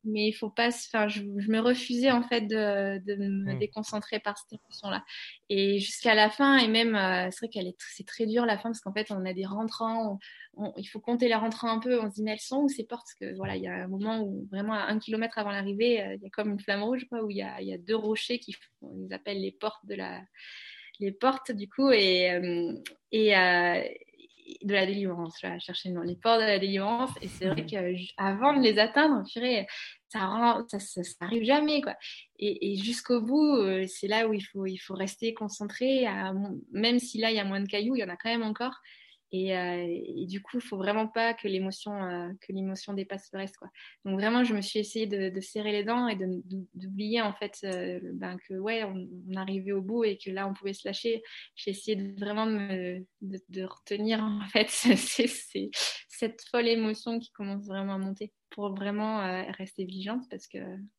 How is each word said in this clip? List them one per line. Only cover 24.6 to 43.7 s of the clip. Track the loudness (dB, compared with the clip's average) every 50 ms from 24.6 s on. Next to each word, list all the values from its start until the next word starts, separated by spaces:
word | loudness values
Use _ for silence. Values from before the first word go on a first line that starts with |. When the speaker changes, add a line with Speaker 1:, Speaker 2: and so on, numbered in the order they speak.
Speaker 1:
de | -2 2
la | 2 4 4
délivrance, | 2 2 0 -2 -2 -2 -4 -6 -8 -8 -8
je | -8
vais | -8 -6 -6
chercher | -8 -8 -8 -8 -6 -4
le | -4
nom, | -2
les | -2 -4 -6
portes | 0 4 4 6 6
de | 6
la | 4 4 4
délivrance. | 2 2 0 0 0 0 0 0 -2 -4 -4 -8
Et | -10 -10
c'est | -8 -2 -2 0
vrai | 0 0
Speaker 3:
Mhm. | -2 -4
Speaker 1:
que | -4 -2 -2 -2 -2
j-, | -4 -6 -10 -6
avant | -2 0 0 0 4 4 4 6
de | 8
les | 6 6 6 6
atteindre, | 4 6 6 6 6 6 6 4 0 -4
purée, | -6 -2 0 0 0 0 -2 -4 -10 -12 -12 -14 -16 _ _ _
ça | -4 -2
rend, | -2 0 0 4 4 4 4 4 0 -4
ça, | -8 -8
ça, | -8 -6 -8 -8 -8
ça | -8 -8 _
arrive | -6 -2 0 0 4
jamais, | 6 6 6 6 4 2 2
quoi. | 0 -2 -6 -8 -12 -14 -14 -14 -18 _ _ -4
Et, | -2 -2 -2 0 -2 -2
et | -2
jusqu'au | -2 -2 -4 -4 -6 0 2 2 2
bout, | 2 4 4 6 6 6 6 6
euh, | 4 4 2 2 0
c'est | -2 -4 -6 -2 0
là | 2 2 4
où | 4
il | 2 0
faut, | -2 -6 _ -4 -4
il | -4 -4 -6
faut | -8 -10 -4
rester | -4 -4 -4 -4 _ -4 -4 -2
concentré, | -2 -8 -8 -6 -8 -8 -8 -4 0 2 4 4 4 2
à | 2 0 -2 -2 -2
mon-, | -2 -2 -2 -4 -6 -8 -10 _
même | -2 0 2 4 4 4
si | 2 0 -4 0
là, | 0 2
il | 2
y | 2
a | 0
moins | 0 0 -2
de | -2 0
cailloux, | 0 0 0 0 0
il | 0
y | -2
en | -4
a | -6
quand | -6 -2 -2
même | 0 0
encore. | 0 -2 -2 -2 -4 -6 -6 -10 _ -20 -20 -20 -20 -20 -20 _ _ _
Et, | -4 -2 0 0 0
euh, | 0 0 -2 -2 -2 -2
et | -4 -4 -4 -6 -8 -6 -8 -6
du | -6 -6 -8
coup, | -8 -6 -6
il | -6
faut | -6 -4 -6 -2
vraiment | 0 0 2 0 0
pas | 0 0 0 0 0 0
que | -2 -4 -2
l'émotion, | -2 0 -2 -2 -4 -6 -8 -8 -6 -6
euh, | -6 -4 -4 -6 -6 -8 -10 -12
que | -12 -8
l'émotion | -6 -4 -4 -4 -4 -6 -8 -8 -6
dépasse | -6 -6 -6 -8 -12 -10 -10 -10
le | -8
reste, | -8 -8 -10 _
quoi. | -20 -20